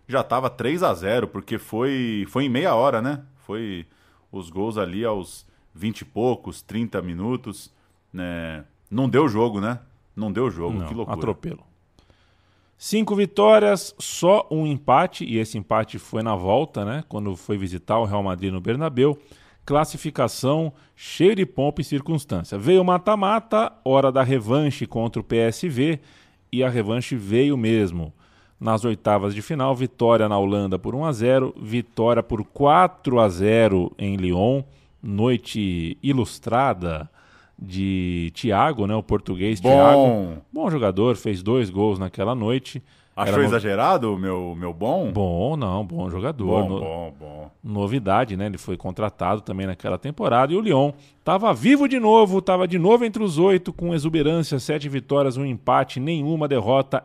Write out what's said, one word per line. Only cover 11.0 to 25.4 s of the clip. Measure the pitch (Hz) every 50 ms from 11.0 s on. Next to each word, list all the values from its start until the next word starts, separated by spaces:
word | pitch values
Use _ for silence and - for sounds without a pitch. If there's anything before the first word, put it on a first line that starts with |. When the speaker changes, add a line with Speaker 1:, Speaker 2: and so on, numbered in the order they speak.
| 110 - 110 82
Speaker 2:
atropelo. | - 113 98 - - 170 175 - - _ _ _ _ _ _ _ _ _ _ _ _ _ _ _ _ _ _ _ _ _ _ _
Cinco | - - 202 220 220 - 208
vitórias, | 196 202 - - - 202 214 220 214 208 208 202 180 - - - -
só | - - - - 170 175 202 220 - -
um | 160 156 156
empate, | 151 143 127 - - 123 147 180 180 - - 175
e | - 113 110
esse | 110 - - 110
empate | 95 - 110 110 110 - - 104
foi | - - - 110 110
na | 113 107
volta, | 92 90 95 107 131 160 156 - - 101
né? | 104 120 151 156 -
Quando | - 107 104 101 92
foi | 85 - - 107 101
visitar | 95 87 90 87 - - 107 113
o | 113
Real | 101 101 104 98
Madrid | 98 92 87 95 98
no | 92 92
Bernabéu. | 87 107 117 139 160 160 135 120 131 147 147 147 - _ - _ _ _ _ _ _
Classificação | - 143 147 156 - - - - 160 - - 127 110 - - - 131 147 160 165 151 - - _ _ _
cheia | _ - - - - 151 196 226
de | 196 185
pompa | - - - 135 147 147 -
e | 135
circunstância. | - 147 139 139 - 165 147 - - - 87 82 - - 101
Veio | 101 143 185 185 185
o |
mata-mata, | 185 180 175 - 214 214 208 196 196 214 226 220 - 214 214 233 - - _ _
hora | 127 131 135 135 135
da | 127 135 131
revanche | 120 135 127 107 107 127 147 151 143 131 - -
contra | - - 117 113 117 - 113
o | 98
P | - 117
S | 117